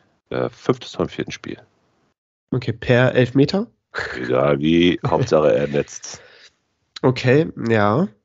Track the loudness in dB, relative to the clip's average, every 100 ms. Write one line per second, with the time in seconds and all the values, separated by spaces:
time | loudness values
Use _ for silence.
0 | _ _ _ -6 -6 -4 -4 -4 -6 -6
1 | -6 -6 -10 -12 -14 -16 _ _ _ _
2 | _ _ _ _ _ -6 -4 -4 2 4
3 | 4 2 2 2 2 0 -6 _ _ -12
4 | -10 -8 -2 0 0 0 2 4 4 2
5 | -2 -2 2 2 4 2 0 -2 -4 -10
6 | -18 -20 -20 -20 -20 _ _ _ _ -2
7 | 0 0 2 2 0 -4 0 2 2 2
8 | -2 -6